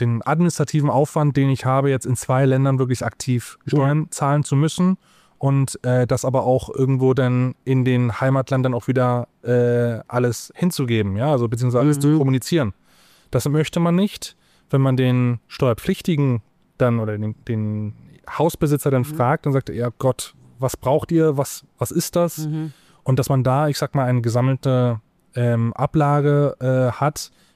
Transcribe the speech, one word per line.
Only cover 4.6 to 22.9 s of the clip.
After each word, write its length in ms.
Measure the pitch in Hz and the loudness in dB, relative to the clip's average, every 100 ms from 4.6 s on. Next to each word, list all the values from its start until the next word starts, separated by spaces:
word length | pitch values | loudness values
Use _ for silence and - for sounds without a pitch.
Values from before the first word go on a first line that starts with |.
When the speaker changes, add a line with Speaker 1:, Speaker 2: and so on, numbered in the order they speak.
| 156 - 180 185 _ _ _ - | 2 2 0 0 _ _ _ -4
Speaker 1:
und, 400 | 139 139 131 - | 0 2 0 -2
äh, 220 | 127 127 120 | 0 0 2
das 180 | 131 | 0
aber 180 | 131 127 | 0 0
auch 240 | 120 131 - | 2 0 0
irgendwo 400 | - 131 131 131 | -2 0 2 2
dann 400 | 127 127 123 127 - | 2 2 2 0 -4
in 200 | - 131 | -2 0
den 360 | 127 123 120 104 | 2 2 0 0
Heimatländern 540 | 131 135 127 131 127 | 0 0 0 0 0
auch 140 | 117 - | -2 -2
wieder, 400 | 127 123 123 117 _ | 0 2 0 -4 _
äh, 580 | - 123 120 120 120 113 - | -2 2 2 2 0 -4 -6
alles 440 | 123 123 113 - - | -2 -2 -2 -10 -4
hinzugeben, 600 | 180 - 127 113 101 98 | -2 -2 0 0 0 0
ja, 140 | 139 | 0
also 180 | 139 117 | 0 0
beziehungsweise 320 | 117 123 120 | -2 0 2
alles 140 | 143 143 | 2 2
zu 80 | 143 | 2
Speaker 2:
Mhm. 100 | 156 | 4
Speaker 1:
kommunizieren. 560 | 135 131 - 170 113 - _ _ _ _ _ | 2 0 0 0 0 -4 _ _ _ _ _
Das 180 | 123 147 | -2 0
möchte 300 | 147 151 175 | 0 0 0
man 160 | 170 | 2
nicht, 420 | 175 202 - - - _ _ _ | 2 0 -4 -16 -18 _ _ _
wenn 100 | 139 | 0
man 160 | 135 131 | 2 2
den 420 | 127 123 123 120 _ | 2 2 2 -2 _
Steuerpflichtigen 960 | - 131 113 - 196 - 156 139 120 - _ _ - | -2 0 0 -2 -4 -2 0 0 -2 -6 _ _ -2
dann 200 | 127 117 | 0 0
oder 180 | 107 107 | -2 -4
den, 180 | 107 - - | -6 -6 -6
den 480 | 110 107 107 104 - - - - | -4 -4 -4 -8 -10 -20 -20 -10
Hausbesitzer 640 | - 160 - 156 147 147 | -2 -2 0 -2 0 0
dann 120 | 131 | 0
Speaker 2:
Mhm. 140 | 123 156 | -2 -2
Speaker 1:
fragt 300 | 120 - 147 | 0 0 -2
und 60 | |
sagt, 160 | 135 - | -2 -4
„Ja 220 | 113 120 - | -6 -6 -2
Gott, 360 | 131 - - - - - | -2 -2 -8 -16 -20 -6
was 180 | 131 - | -6 -4
braucht 360 | 127 147 - | -2 -2 0
ihr, 240 | 165 160 139 | 0 2 0
was, 280 | 135 - - - | -4 -8 -14 -8
was 140 | 120 | -4
ist 240 | - - 175 | -4 -2 0
das?“ 320 | 170 - 156 | -2 -2 -6
Speaker 2:
Mhm. 240 | 156 156 - _ | -6 -8 -12 _